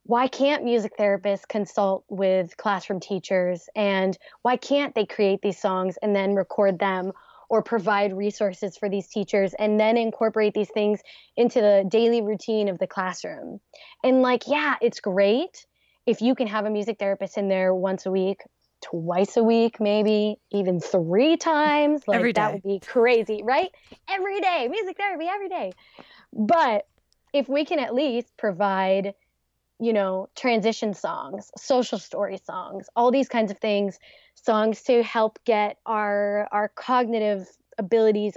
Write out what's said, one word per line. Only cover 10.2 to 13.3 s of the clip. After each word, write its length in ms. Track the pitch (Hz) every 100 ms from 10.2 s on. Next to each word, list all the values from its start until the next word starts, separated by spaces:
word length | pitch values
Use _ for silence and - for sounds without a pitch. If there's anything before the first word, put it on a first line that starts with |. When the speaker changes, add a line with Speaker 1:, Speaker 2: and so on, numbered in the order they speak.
| 220 214 214
Speaker 1:
these 160 | 214 208
things 300 | - 208 208 - - _ -
into 240 | 240 262
the 240 | 208 202 190
daily 340 | 220 233 233
routine 460 | 208 214 - 220 202
of 100 | 180
the 80 | 185
classroom? 720 | - 185 180 175